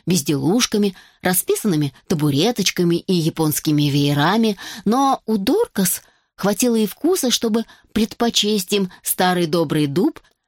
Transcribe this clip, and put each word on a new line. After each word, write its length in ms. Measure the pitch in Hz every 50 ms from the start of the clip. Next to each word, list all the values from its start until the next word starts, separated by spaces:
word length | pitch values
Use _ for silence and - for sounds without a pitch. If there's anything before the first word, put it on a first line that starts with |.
| _
безделушками, 920 | - 180 175 139 - 151 135 131 147 190 247 233 - - 208 208 202 190 - - - _ _
расписанными 680 | - 185 185 - - - 403 - - 214 170 151 147 139 - - _ -
табуреточками 880 | 196 147 151 147 139 135 170 226 240 - 190 - - - 175 170 170
и 180 | 170 - - 185
японскими 720 | 175 151 165 - - 160 156 151 - - 156 151 147 147
веерами, 720 | 147 139 143 143 143 147 147 143 170 196 226 226 220 202 - - - - 226 -
но 380 | 202 226 262 277 277 262 - -
у 100 | - 220
Доркас 640 | 214 190 226 302 427 480 - - - 190 - - - - _ _ _ _ _ _
хватило 420 | - - 202 208 - 247 247 233
и 100 | 226 214
вкуса, 440 | 196 - - - 311 381 359 - 247
чтобы 340 | - - - 233 208 233 226 - - - _ _
предпочесть 800 | - 208 220 214 - - 240 233 - - - 208 214 208 185 -
им 180 | 208 202 190 185 - -
старый 440 | - - - - 185 180 180 180 175
добрый 400 | 156 156 170 165 139 - 156 151
дуб, 340 | 143 139 170 214 311 - - - _ _ _ _